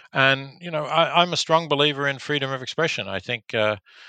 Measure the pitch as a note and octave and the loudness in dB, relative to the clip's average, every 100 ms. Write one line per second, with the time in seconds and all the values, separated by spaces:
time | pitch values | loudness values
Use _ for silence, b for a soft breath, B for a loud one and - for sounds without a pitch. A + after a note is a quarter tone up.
0 | B C#3+ C3+ C3+ C#3 - F3 D#3 C#3+ D#3+ | B 2 2 2 -4 -14 -6 -6 0 2
1 | D3+ D#3+ F3 D#3+ - E3 D#3+ C#3+ D3 C#3 | 4 2 2 0 2 2 4 2 2 2
2 | C#3+ C3+ - D3 C3+ C3 B2+ - D#3+ - | -2 -4 -4 -4 -2 -6 -6 -2 -2 -2
3 | G2 F#2+ - A#2 - A#2 G#2+ G#2 B B | -6 -6 -4 -6 -2 0 0 0 B B